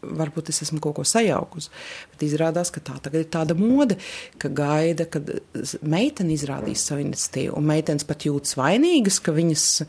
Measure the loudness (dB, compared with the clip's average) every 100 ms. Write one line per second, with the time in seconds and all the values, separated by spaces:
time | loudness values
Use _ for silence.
0 | -8 -4 -4 -4 -4 -4 -4 -2 -4 -2
1 | 0 2 4 2 -2 -10 -14 -14 -16 -16
2 | -18 -4 -2 0 0 0 -2 -6 -12 -12
3 | -4 -4 -2 -2 0 2 4 4 4 2
4 | -4 -14 -16 -6 -4 0 2 4 2 2
5 | -2 -4 -4 -8 -8 -8 -8 -6 0 2
6 | 2 0 0 0 -2 -4 -4 -4 -2 -2
7 | -4 -4 -4 -2 -4 0 2 2 2 -2
8 | -2 -4 -2 -2 -2 0 2 6 6 6
9 | 4 2 2 2 4 4 2 0